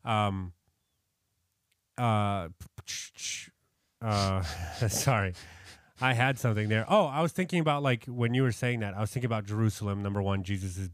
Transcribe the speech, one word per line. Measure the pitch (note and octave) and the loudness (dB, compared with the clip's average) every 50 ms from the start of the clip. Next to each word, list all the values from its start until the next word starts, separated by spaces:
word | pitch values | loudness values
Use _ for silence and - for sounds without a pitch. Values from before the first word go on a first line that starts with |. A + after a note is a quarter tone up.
| - | 0
Um, | A#2 A2 G#2+ G#2 G2+ F#2+ F#2+ F#2 F2+ - _ _ _ _ _ _ _ _ _ _ _ _ _ _ _ _ _ _ _ _ _ _ _ _ _ _ _ _ | 2 2 2 2 2 0 -2 -6 -8 -12 _ _ _ _ _ _ _ _ _ _ _ _ _ _ _ _ _ _ _ _ _ _ _ _ _ _ _ _
uh, | - B2 A#2 A2 G#2 G2+ G2+ G2+ G2 E2+ D#2+ - _ - - _ - - - - - - - _ - - - - - - - _ _ _ _ _ _ _ _ _ _ | 0 2 2 2 2 2 0 0 -2 -4 -8 -12 _ -20 -20 _ -18 -12 -10 -10 -10 -10 -12 _ -10 -8 -8 -8 -8 -12 -16 _ _ _ _ _ _ _ _ _ _
uh, | A#2 A2 G#2 G2+ G2 F#2+ F#2+ F#2+ F2 | -2 0 2 2 2 2 2 0 -2
<laughs> | D#2 - E2+ E2+ D#2+ - - A#2+ | -4 -6 -8 -8 -8 -4 -2 -2
sorry. | G#2+ - - - C#3 B2+ G#2+ G2 F#2+ F2+ - - - - - - - - - _ _ _ - | -2 0 0 2 2 2 2 0 -2 -4 -8 -16 -20 -20 -20 -20 -20 -20 -20 _ _ _ 0
I | B2+ C3 B2+ | 2 2 4
had | A#2 B2+ C3+ C3+ | 4 2 2 2
something | A#2 - A#2+ G#2+ G#2+ G#2+ | 2 0 0 2 2 2
there. | G#2+ A2 A2 A2 - | 2 2 0 2 4
Oh, | F#3+ G#3+ F3+ | 4 4 4
I | C#3+ C3 D3+ | 4 2 0
was | E3+ E3 | 0 0
thinking | - - F3+ E3 - F3 | 0 -2 -2 0 0 2
about, | D#3+ D#3 C#3+ C#3+ | 2 2 2 2
like, | C#3+ C3+ B2 A2+ - | 2 2 0 0 -2
when | B2+ B2 B2 A#2 A#2 B2 | -8 -2 0 0 2 4
you | B2+ C3+ | 4 4
were | B2+ | 2
saying | A2 - B2+ B2 B2 A#2 | 2 0 -2 -2 0 -2
that, | G#2+ G2+ F#2 | -2 -4 -2
I | G2+ | -2
was | A2 - | -4 -2
thinking | - C3 A#2+ | -2 -2 -2
about | A#2 A2+ A2 G2+ | 0 -2 -2 -2
Jerusalem. | G2+ G#2 G#2+ A2+ A2 G2+ - G#2+ G2+ G2 G2+ G2+ | -2 0 2 2 2 2 0 -4 -4 -2 -2 -2
Number | G2 G2+ G#2 | -2 -2 0
one, | G2 G2 G2 G2 F#2 | 0 0 0 0 0
Jesus | F#2+ G2+ F#2+ F#2+ F#2+ F2+ | -2 -4 -4 -4 -6 -6
is | F2+ F#2+ F2+ | -6 -8 -8